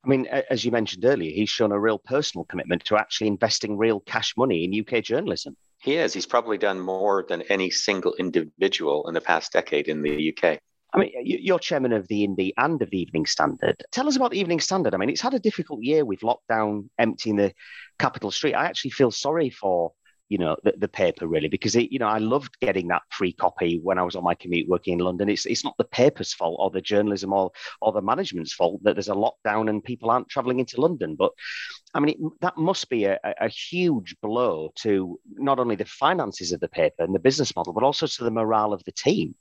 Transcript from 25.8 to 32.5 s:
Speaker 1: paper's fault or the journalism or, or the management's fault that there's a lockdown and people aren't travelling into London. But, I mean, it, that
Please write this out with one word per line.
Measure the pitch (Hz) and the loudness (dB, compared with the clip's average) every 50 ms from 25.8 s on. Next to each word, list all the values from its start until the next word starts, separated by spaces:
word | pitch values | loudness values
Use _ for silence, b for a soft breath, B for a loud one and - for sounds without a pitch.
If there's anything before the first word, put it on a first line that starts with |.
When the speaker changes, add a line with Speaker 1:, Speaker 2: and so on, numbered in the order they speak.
| - | -4
Speaker 1:
paper's | - - - 123 147 - - 104 - - | -2 2 4 4 4 4 2 -8 -8 -4
fault | - 92 82 85 - | -2 -2 -2 0 0
or | 98 95 | -2 0
the | 95 95 | 0 -2
journalism | 90 - 104 101 107 107 101 95 95 95 98 | -2 2 2 2 2 2 0 -2 -2 0 2
or, | 98 95 90 B B B B B B | 2 2 0 B B B B B B
or | - 110 | 0 2
the | 98 104 98 | 2 2 0
management's | 101 120 160 190 - 95 87 78 71 - | 0 0 0 -2 -4 -6 -8 -6 -8 -2
fault | - 90 85 95 - 98 | 0 2 2 2 2 2
that | 107 107 | 2 2
there's | 101 95 101 | 2 -2 -2
a | 98 | 0
lockdown | 98 107 117 - _ _ 110 104 110 110 107 | 0 0 0 -2 _ _ 0 0 0 0 0
and | 107 104 - | -2 -2 -4
people | - 123 117 113 113 | -6 -10 -4 0 2
aren't | 117 127 - _ | 2 2 0 _
travelling | - 143 123 127 123 127 | -6 -4 -2 0 0 0
into | 127 - - 113 | -2 -2 0 2
London. | 139 170 180 123 - 80 78 | 2 2 2 0 -4 -6 0
But, | - 95 - - B B B B B B B B B B _ - | 0 0 0 0 B B B B B B B B B B _ -2
I | 156 | 2
mean, | 147 151 | 2 2
it, | 156 - 165 160 - _ | 0 0 -6 -6 -4 _
that | - 180 | -4 -4